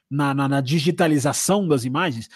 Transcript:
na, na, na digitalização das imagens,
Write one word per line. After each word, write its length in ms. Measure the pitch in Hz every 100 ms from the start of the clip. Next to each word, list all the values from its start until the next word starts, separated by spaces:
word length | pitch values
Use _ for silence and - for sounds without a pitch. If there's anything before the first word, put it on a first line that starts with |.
| -
na, 240 | 143 143
na, 140 | 135 139
na 140 | 139
digitalização 1040 | 127 165 147 175 170 147 135 - - 202 185
das 180 | 147 123
imagens, 420 | 139 180 113 -